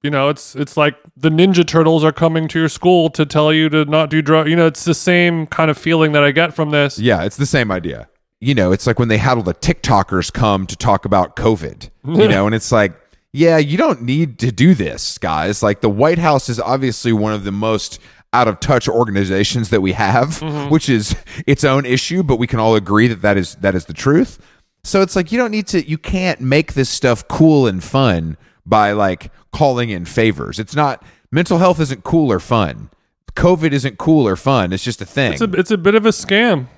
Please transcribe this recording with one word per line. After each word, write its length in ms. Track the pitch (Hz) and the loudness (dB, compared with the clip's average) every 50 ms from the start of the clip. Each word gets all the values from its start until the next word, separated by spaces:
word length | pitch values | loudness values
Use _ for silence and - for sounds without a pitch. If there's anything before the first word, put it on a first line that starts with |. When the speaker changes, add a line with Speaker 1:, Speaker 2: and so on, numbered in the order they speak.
Speaker 1:
you 60 | - 143 | -6 -2
know, 200 | 147 139 135 143 | -2 0 0 0
it's, 260 | 151 - - - - | -2 -4 -10 -16 -8
it's 220 | 135 147 139 - 160 | -8 -8 -6 -2 0
like 180 | 147 151 151 _ _ - _ - | 0 0 0 _ _ -20 _ -2
the 100 | 131 160 | -2 0
Ninja 360 | 156 160 175 196 185 170 170 | 4 4 4 4 6 4 2
Turtles 360 | - - 165 160 160 165 160 | 2 2 2 4 4 4 4
are 100 | 151 156 | 2 0
coming 360 | 147 - 165 160 160 160 160 151 | 0 2 0 0 0 0 -4 -2
to 100 | - 165 | -2 -2
your 120 | 160 156 | -2 -2
school 400 | - - - 180 180 180 160 160 | -4 0 2 2 4 4 2 0
to 160 | - - 156 | 0 -2 -4
tell 260 | 139 - 156 151 151 | 0 2 2 2 2
you 160 | 156 156 156 156 | 2 2 2 2
to 160 | 147 156 151 | 2 0 0
not 240 | 143 151 156 160 147 | 2 2 0 0 2
do 140 | 151 156 | 0 0
drug-, 260 | 151 143 160 156 156 151 | 2 2 2 2 2 2
you 80 | 160 | 2
know, 100 | 170 170 | 4 2
it's 200 | 165 147 - - | 2 0 -2 -2
the 80 | 170 160 | -2 -2
same 520 | - - 185 180 175 175 175 170 165 156 156 | 0 0 0 2 2 2 2 0 -2 -6 -6
kind 220 | - - 160 156 | -2 -2 0 0
of 60 | 147 | 0
feeling 360 | - - 160 165 160 156 151 | -2 -2 -2 2 2 2 2
that 120 | 151 147 143 | 4 2 2
I 60 | 143 | 2
get 240 | 139 151 170 165 147 | 2 2 0 0 -2
from 160 | - 160 147 | -4 -4 0
this. 280 | 151 147 143 143 - - | 2 0 0 0 -2 -2
Speaker 2:
Yeah, 260 | 107 120 110 85 82 | 0 2 2 2 0
it's 120 | 104 - | -4 -4
the 80 | - 139 | -4 -4
same 260 | 127 - 143 120 104 | 0 0 0 0 0
idea. 380 | 95 92 82 85 64 55 57 _ _ _ _ _ _ _ | -4 -4 -4 -8 -10 -10 -16 _ _ _ _ _ _ _
You 140 | 110 127 143 | -2 0 0
know, 180 | 120 92 90 | 2 2 2
it's 140 | 95 - - | 0 0 0
like 120 | 123 113 - | -2 0 0
when 100 | 123 117 | 0 0
they 100 | 110 107 | 0 0
had 180 | - 131 127 | 2 0 0
all 60 | 117 | 0
the 100 | 101 90 | -2 -4
TikTokers 800 | 87 _ - - 175 - - - 117 101 95 - 98 92 85 - | -6 _ -2 -2 -2 -2 0 0 2 2 2 0 -2 -4 -4 -4
come 340 | - - 123 107 101 95 95 87 | -4 -2 0 0 0 0 -2 -6
to 60 | - | -10
talk 300 | - - 120 101 95 - | -6 0 0 0 0 0
about 320 | 101 101 95 90 - _ | 0 0 0 0 -2 _
covid, 540 | - - 113 110 90 85 64 - - - - _ _ _ | -2 0 0 0 0 -4 -12 -14 -14 -20 -20 _ _ _
you 220 | 131 170 170 214 - | -2 2 2 2 4
Speaker 1:
<laughs> 0 | |
Speaker 2:
know, 180 | 104 98 98 | 2 2 0
and 80 | 104 113 | 0 -2
it's 180 | 110 - - | -2 -2 0
like, 220 | 123 110 104 98 82 _ _ _ _ _ _ _ - | 2 2 2 0 -2 _ _ _ _ _ _ _ -2
yeah, 240 | 135 160 165 165 160 | 2 2 4 4 4
you 180 | 151 143 151 | 2 0 0
don't 240 | 185 330 320 - 120 | 0 0 0 0 -2
need 380 | 117 123 131 151 165 143 113 - | -2 -2 0 0 -2 -2 -4 -4
to 120 | 113 127 | -4 -4
do 220 | 110 90 117 175 185 | 0 4 4 4 4
this, 440 | 120 95 73 58 - - - - - | 4 0 -6 -6 -8 -10 -10 -8 -6
guys. 440 | - 87 80 78 80 92 104 - | -6 -4 -2 -2 -2 -2 -2 0
Like, 200 | - 104 101 - | 0 -2 0 0
the 80 | - 113 | -2 -2
White 280 | 101 104 135 156 175 165 | 0 2 2 2 2 2
House 300 | 170 160 147 135 - - | 2 2 0 0 0 -4
is 100 | 120 110 | -6 -6
obviously 540 | 95 95 127 135 135 127 110 - - 120 | -2 -4 -2 -2 -2 -4 -4 -2 -2 0
one 220 | 113 107 104 107 107 | 0 0 0 -2 -4
of 100 | 104 98 | -4 -6
the 80 | 101 | -6
most 460 | 98 101 107 110 110 104 - - - - _ - _ _ _ _ | -6 -4 -2 -2 -2 -2 -4 -8 -14 -18 _ -20 _ _ _ _
out 160 | - 120 123 113 | 0 2 2 2
of 120 | 98 - | 0 -2
touch 280 | - - 135 123 - - | -2 0 0 0 0 0
organizations 840 | - 117 120 110 98 98 101 92 95 95 104 - - 123 113 92 | 0 0 0 0 0 -2 -2 0 0 0 0 0 -2 -4 -2 0
that 100 | 113 107 | 0 0
we 120 | 95 95 | 0 0
have, 480 | 90 95 - 95 104 120 127 151 160 - | 0 0 0 2 2 2 2 0 -4 -8
Speaker 1:
Mm-hmm. 280 | 156 156 147 147 143 143 | -8 -8 -8 -6 -2 0
Speaker 2:
which 180 | 151 160 - - | 0 0 2 0
is 260 | 127 110 104 - - - - - - - - | -2 -2 0 -4 -8 -8 -10 -16 -16 -8 -2
its 160 | - 143 - - | -2 0 2 2
own 220 | 143 131 139 139 | 2 2 2 0
issue, 360 | 123 127 123 - - 165 185 | 0 -2 -2 -2 -4 -4 -4
but 140 | 175 139 135 | 0 0 0
we 100 | 110 123 | 0 0
can 120 | - - 117 | -2 -2 0
all 160 | 110 110 113 | 2 2 2
agree 320 | 107 95 95 101 107 117 123 | 2 0 2 2 4 4 2
that 140 | 113 95 | 2 0
that 140 | 95 104 101 98 | 0 0 2 2
is, 160 | 90 - - | 0 -4 -8
that 180 | - 95 98 92 | -4 -2 -2 -2
is 120 | 92 - | -2 -6
the 60 | - 80 | -8 -12
truth. 440 | - - 135 143 170 254 - - - - _ _ _ _ _ _ _ _ | -4 0 2 2 2 2 0 -6 -20 -20 _ _ _ _ _ _ _ _
So 160 | - - 196 | -2 0 0
it's 160 | 190 180 - | 0 2 0
like, 160 | 196 180 156 | -4 -4 -2
you 60 | 214 240 | -2 -2
don't 120 | 247 226 | -2 -2
need 160 | 214 214 196 - | -2 -4 -4 -2
to, 180 | - 180 147 147 | -4 -4 -2 -2
you 80 | 156 | -8
can't 440 | 156 - - - 185 185 185 151 - | -8 -6 -6 -4 -2 -2 -2 -4 -4
make 340 | 127 127 135 151 160 - - | -2 0 2 0 0 0 -2
this 140 | 139 131 - | -4 -4 -4
stuff 360 | - - - 127 120 - - _ | -4 -2 0 0 0 0 -4 _
cool 380 | - - 160 160 156 143 131 | 0 4 4 6 6 4 2
and 160 | 113 95 92 | 2 0 -4
fun 540 | - - - 135 135 120 92 85 82 80 78 _ _ _ _ _ _ | -8 -4 -2 0 2 2 2 0 -2 -6 -10 _ _ _ _ _ _
by, 260 | 82 110 110 104 104 | 0 2 2 4 2
like, 380 | 104 104 101 95 92 87 - - - _ _ _ | 2 0 0 0 -2 -4 -10 -20 -20 _ _ _
calling 360 | - - 156 143 127 120 120 117 | -2 0 0 0 2 0 -4 -4
in 140 | 101 87 87 | -6 -8 -10
favors. 540 | 80 - - 113 113 92 69 62 50 - 98 | -6 -2 0 2 2 0 -2 -8 -10 -8 -10
It's 160 | 110 - - | -10 -8 -4
not, 260 | 147 151 139 123 - - - _ _ _ _ | -2 -2 -2 -4 -8 -14 -20 _ _ _ _
mental 280 | - 151 180 - 190 165 | -2 -2 0 0 0 2
health 200 | 185 185 175 151 | 2 2 2 0
isn't 240 | 160 131 131 104 - | -2 -4 -4 -10 -4
cool 260 | - - 165 156 131 | 0 0 2 2 2
or 80 | 107 90 | 0 -2
fun. 500 | - - 123 113 101 80 62 52 52 - _ _ _ _ _ _ _ - - | -2 -2 0 0 0 -2 -4 -10 -16 -20 _ _ _ _ _ _ _ -14 -6
covid 380 | - - 175 185 165 156 160 | 0 2 2 2 2 0 -2
isn't 240 | 139 139 120 135 101 - | -2 -2 -4 -6 -8 -4
cool 280 | - 156 160 151 131 | 0 2 2 4 4
or 100 | 104 92 | 0 -2
fun. 360 | 87 - 135 139 123 95 87 | -2 -2 0 0 0 0 -2
It's 120 | 92 92 - | -4 -4 -6
just 160 | 123 113 - | -8 -8 -8
a 60 | 101 | -12
thing. 260 | - - 139 139 113 78 | -10 -4 -2 -2 -2 -2
Speaker 1:
It's 80 | 69 | -2
a, 80 | 233 208 | -4 -2
it's 180 | 180 190 185 - | -2 -2 -2 -2
a 80 | 220 190 | -2 0
bit 160 | 165 196 202 | 0 2 2
of 100 | 220 208 | 2 2
a 60 | 226 | 2
scam 560 | - - - - 196 208 233 240 190 147 127 127 _ | -2 -2 -4 -2 0 0 2 2 0 -2 -4 -10 _